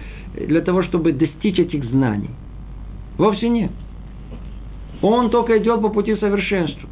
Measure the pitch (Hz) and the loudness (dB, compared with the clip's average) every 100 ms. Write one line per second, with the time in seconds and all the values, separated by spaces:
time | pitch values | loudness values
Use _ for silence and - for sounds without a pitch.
0 | - - - - - 160 160 185 180 180 | -8 -12 -12 -6 0 2 2 2 2 2
1 | 160 139 151 - 208 185 170 151 120 135 | 2 2 0 0 0 2 2 0 0 2
2 | 127 104 - - - - - - - - | 2 0 -4 -8 -14 -14 -14 -14 -12 -14
3 | - - 208 202 233 233 185 - - - | -8 2 2 2 2 2 0 -4 -14 -14
4 | - - - - - - - - - - | -16 -14 -14 -14 -12 -12 -12 -14 -14 0
5 | 190 233 233 233 226 220 226 226 208 214 | 4 4 4 4 4 4 4 2 2 2
6 | 202 208 208 202 185 196 156 - - | 2 2 2 0 0 0 0 -4 -12